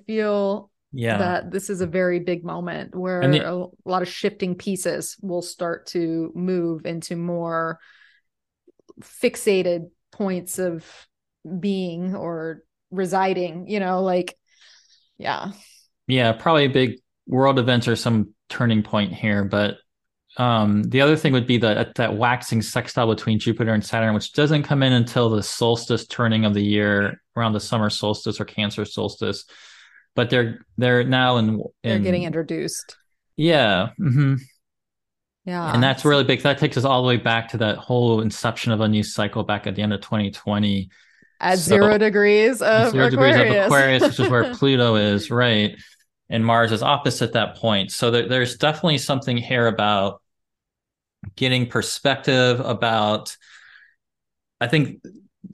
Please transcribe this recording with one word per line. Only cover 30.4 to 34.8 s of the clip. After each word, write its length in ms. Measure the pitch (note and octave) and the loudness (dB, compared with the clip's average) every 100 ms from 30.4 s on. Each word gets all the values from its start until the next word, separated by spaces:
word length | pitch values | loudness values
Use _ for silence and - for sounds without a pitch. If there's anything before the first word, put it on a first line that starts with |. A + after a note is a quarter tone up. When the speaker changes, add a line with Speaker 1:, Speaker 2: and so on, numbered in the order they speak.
| A2+ A2+ _ - | 0 -4 _ -2
Speaker 2:
they're 260 | B2 B2 | 2 2
now 340 | B2+ C3 B2+ B2 | 2 2 4 2
in, 240 | A2 G#2+ - - | 2 0 -6 -8
Speaker 1:
They're 160 | A#2 G#2 | -2 0
getting 240 | G2+ F3+ | 0 0
Speaker 2:
in 40 | E3+ | -2
Speaker 1:
introduced. 680 | D#3+ D#3+ E3 D#3 - - - _ _ _ - | -6 -6 -6 -6 -8 -14 -20 _ _ _ -2
Speaker 2:
Yeah. 520 | D#3+ D3+ A2+ F#2 A2 - | 2 4 4 2 -2 -2
Mm-hmm. 360 | C#3+ B2+ C#3 C3+ C3+ _ _ _ | 0 2 2 0 -4 _ _ _